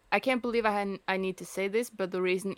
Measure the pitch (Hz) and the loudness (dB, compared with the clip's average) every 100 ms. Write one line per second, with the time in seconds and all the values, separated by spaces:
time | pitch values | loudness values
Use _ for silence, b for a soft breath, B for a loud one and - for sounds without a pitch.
0 | _ 202 262 254 240 233 220 208 202 190 | _ 0 2 0 2 2 2 2 0 -4
1 | - 190 190 185 180 - 196 214 240 - | -2 0 0 -4 -8 -4 0 0 -2 -4
2 | 190 185 185 185 196 | -2 0 0 0 -2